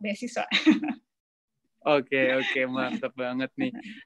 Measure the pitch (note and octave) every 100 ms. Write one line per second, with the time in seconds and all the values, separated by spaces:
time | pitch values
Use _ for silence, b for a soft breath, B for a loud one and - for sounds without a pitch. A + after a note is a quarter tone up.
0 | G#3 G#3 A#3+ - - - - D#4 D4+ -
1 | _ _ _ _ _ _ _ _ - D3
2 | B2+ C3+ C3 C3 B2+ C3+ B2+ C3 B2+ A#2
3 | C3 - B2 B2+ C3 - C3 A#2+ B B